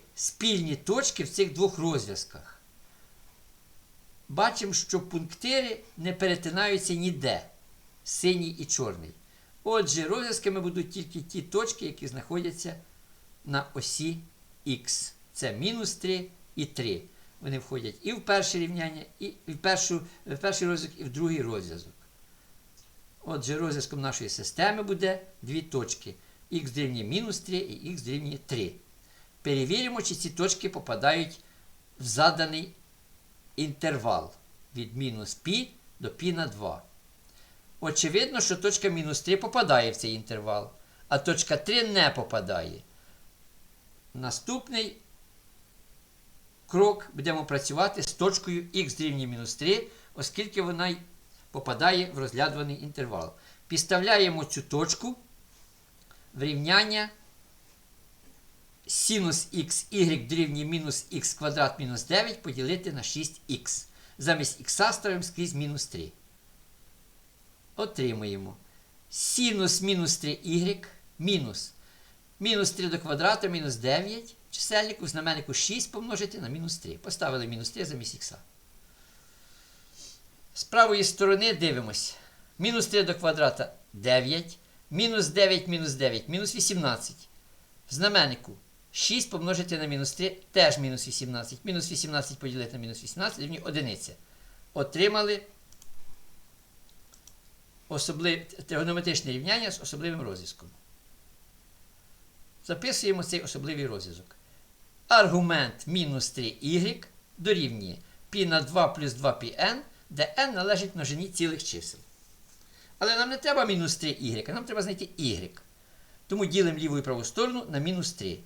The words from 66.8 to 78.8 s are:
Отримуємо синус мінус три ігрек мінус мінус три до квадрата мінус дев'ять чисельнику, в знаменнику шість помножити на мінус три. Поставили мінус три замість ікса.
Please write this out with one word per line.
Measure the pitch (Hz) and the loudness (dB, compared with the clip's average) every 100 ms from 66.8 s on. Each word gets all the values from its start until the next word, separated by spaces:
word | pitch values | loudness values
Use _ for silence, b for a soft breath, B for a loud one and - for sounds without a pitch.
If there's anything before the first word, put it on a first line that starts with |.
| - - - - - _ - - - - | -20 -20 -20 -20 -20 _ -20 -20 -18 -6
Отримуємо | 214 214 131 110 104 98 95 95 b b b b - | -6 -2 -2 -2 -4 -6 -8 -14 b b b b -12
синус | - - - 240 208 185 - | -4 0 2 2 4 2 2
мінус | 190 185 160 - | 2 2 2 0
три | 147 | -2
ігрек | 143 - 170 180 196 - - - - | -6 0 2 2 -2 -6 -20 -20 -4
мінус | 170 190 123 98 - - b b b b - - | 0 0 0 -6 -10 -14 b b b b -20 -4
мінус | 214 214 190 | 0 2 2
три | - 180 | 0 -2
до | 160 | -2
квадрата | 156 143 185 214 190 | -2 2 4 4 0
мінус | 175 147 117 | -2 -2 -2
дев'ять | 123 147 196 226 226 - - | 2 2 0 -8 -12 -20 -14
чисельнику, | - - 214 214 214 | -6 0 2 0 -4
в | 151 | -6
знаменнику | 156 160 151 139 | -2 -2 -2 -2
шість | 131 - 196 - | 0 0 0 -4
помножити | 208 233 202 202 240 | -6 -6 -4 -4 -6
на | 127 | -6
мінус | 156 165 - | -4 -4 -6
три. | - 80 | -8 -10
Поставили | - - 151 131 117 | -8 -2 0 0 -2
мінус | 113 117 | -4 -6
три | - | -4
замість | 180 135 113 | -6 -6 -8
ікса. | - - - - - - - | -8 -10 -12 -20 -20 -20 -20